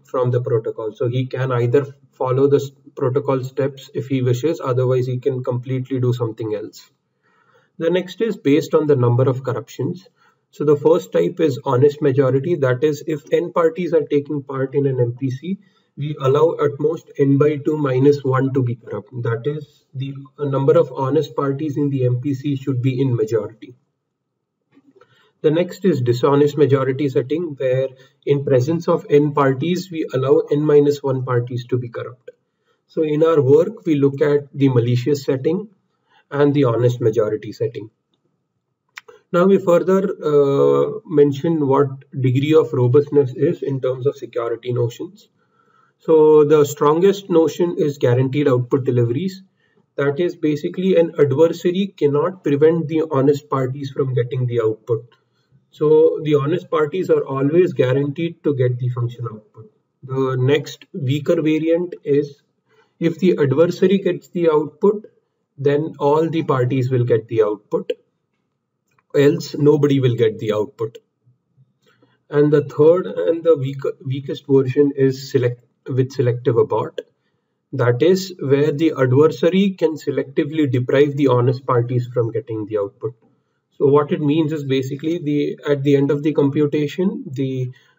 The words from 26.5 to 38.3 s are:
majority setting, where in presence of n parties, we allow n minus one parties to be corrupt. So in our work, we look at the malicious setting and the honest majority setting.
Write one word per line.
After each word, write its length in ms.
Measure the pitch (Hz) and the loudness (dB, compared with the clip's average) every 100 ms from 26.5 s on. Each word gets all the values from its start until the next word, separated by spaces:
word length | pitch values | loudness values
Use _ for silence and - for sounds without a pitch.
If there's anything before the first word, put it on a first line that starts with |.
| 151 | 2
majority 500 | 139 135 131 131 147 | 2 2 0 -2 -2
setting, 480 | 139 127 151 175 139 | -2 -2 -4 -6 -4
where 300 | 131 131 135 - _ _ - | -2 0 -2 -6 _ _ -2
in 180 | 143 | -2
presence 440 | 139 127 135 165 175 | 2 2 2 -2 0
of 180 | 165 - | -2 2
n 200 | 147 147 | 2 2
parties, 600 | 143 135 131 160 180 - | 2 0 0 -2 -4 -6
we 120 | 160 - | -8 -6
allow 280 | 131 131 156 156 | -4 2 2 2
n 140 | 147 151 | -2 2
minus 380 | 147 143 143 | 4 4 0
one 200 | 135 131 | -4 -4
parties 440 | 127 123 123 123 - | -2 -2 -4 -8 -4
to 100 | 123 | -6
be 100 | 117 | -6
corrupt. 440 | - - - - - _ _ _ _ _ | -10 -14 -16 -20 -20 _ _ _ _ _
So 160 | 170 | -4
in 180 | 156 151 | -2 2
our 160 | 160 160 | 2 4
work, 460 | 131 147 185 - - | 6 4 4 -2 -2
we 80 | |
look 300 | 147 139 139 | 0 0 2
at 240 | 147 143 139 143 | 0 0 -2 0
the 140 | 139 | 2
malicious 540 | 123 117 120 - 143 | 2 0 0 0 -2
setting 440 | - 127 143 185 208 _ _ _ _ _ _ | -2 -4 -2 -4 -6 _ _ _ _ _ _
and 200 | 143 147 | 0 2
the 120 | 143 | 4
honest 360 | 131 113 123 123 | 2 2 0 0
majority 520 | 120 110 107 107 107 | 0 0 0 -4 -8
setting. 400 | - 110 107 107 _ _ _ _ | -8 -8 -8 -16 _ _ _ _